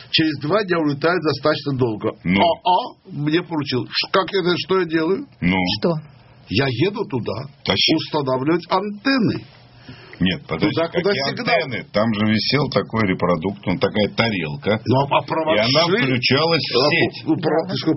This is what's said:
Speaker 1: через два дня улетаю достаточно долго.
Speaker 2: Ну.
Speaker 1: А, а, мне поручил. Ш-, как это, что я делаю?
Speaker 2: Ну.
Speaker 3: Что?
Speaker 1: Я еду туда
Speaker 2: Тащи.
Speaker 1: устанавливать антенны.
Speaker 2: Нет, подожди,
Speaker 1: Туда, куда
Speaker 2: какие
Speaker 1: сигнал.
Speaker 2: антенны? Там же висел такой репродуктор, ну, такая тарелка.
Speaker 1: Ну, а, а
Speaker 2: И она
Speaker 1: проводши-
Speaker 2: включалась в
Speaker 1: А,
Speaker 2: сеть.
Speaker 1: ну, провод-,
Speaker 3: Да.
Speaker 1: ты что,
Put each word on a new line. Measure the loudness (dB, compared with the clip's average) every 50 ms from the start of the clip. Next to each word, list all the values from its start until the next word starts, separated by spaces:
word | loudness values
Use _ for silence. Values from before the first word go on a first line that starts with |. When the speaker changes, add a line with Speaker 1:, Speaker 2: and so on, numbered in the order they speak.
| -10 -2
Speaker 1:
через | 0 2 2 2 0 -2 -2
два | 0 0 0 0
дня | 0 0 0
улетаю | 0 0 0 0 2 2 2 2 0
достаточно | -2 -2 0 0 0 0 0 -2 -4 -2 0
долго. | 0 0 0 -2 -4 -4 -4 -4 -2
Speaker 2:
Ну. | 0 2 4 4
Speaker 1:
А, | 2 2 0 0 0
а, | 2 2 0 -4 -10 -18 _ -14 -8
мне | -6 -2 0 0 0 0
поручил. | -2 -4 -4 -4 -2 -2 -4 -4
Ш-, | -4 -4 -6 -4 0 0
как | 0 0 0 0
это, | 0 0 0 0 0
что | 0 0 0 0
я | 0
делаю? | 0 0 0 0 0 -2 -2 -4 -8 -10 -4
Speaker 2:
Ну. | 0 0 0 0 0 -2 -2 -2
Speaker 3:
Что? | 0 0 -2 -2 -4 -10 -18 -20 -20 -20 -20 -20 -10 -4
Speaker 1:
Я | -2 0 0 0
еду | 0 0 0 0 0 -2 -6
туда | -4 -4 -4 -4 -4 -6 -8 -8 -12 -14 _ -4
Speaker 2:
Тащи. | -2 0 0 2 2 2
Speaker 1:
устанавливать | 0 0 -2 -4 -2 0 0 0 0 0 0 0 0 0 -2
антенны. | -2 -2 -2 -2 -6 -4 -2 0 2 2 2 2 0 -2 -6 -12 -20 -20 -20 -20 -20 -20 -20 -20 -20 -20 -20 -14 -6 -2
Speaker 2:
Нет, | 0 0 0 -2 -6
подожди, | -6 -4 0 0 0 0
Speaker 1:
Туда, | 0 -2 -2
куда | -2 -2 0 0
Speaker 2:
какие | 0 -2 -2 -4 -6
Speaker 1:
сигнал. | -4 -2 0 0
Speaker 2:
антенны? | 0 0 -2 -6 -8 -8 -4
Там | 0 0 2 2 2
же | 2 2 2
висел | 2 2 0 0 0 0 0 0
такой | 0 -2 -2 -2 -2 0 0
репродуктор, | 0 0 0 0 0 0 0 0 -2 -4 -4 -4 -4 -2
ну, | 0
такая | 0 0 2 2 0 0 2
тарелка. | 0 0 0 0 -2 -4 -4 -6 -4 -2 0 0 0 2
Speaker 1:
Ну, | 2 2 2
а, | 2
а | 2
Speaker 2:
И |
она | 2 0 0
Speaker 1:
проводши- | 0 -2 -2 0 2 2 2 2 4 4 4 4 4 4 2 2
Speaker 2:
включалась | 2 0 0 2 2 2 4 4 2 2 0 0 0
в | 0 2
Speaker 1:
А, | 2 2
Speaker 2:
сеть. | 2 2 2 0 -2 -4 -2
Speaker 1:
ну, | -2 -2
провод-, | 0 0 0 0 0 0
Speaker 3:
Да. | -2 -4
Speaker 1:
ты | -4 -2
что, | -2 -2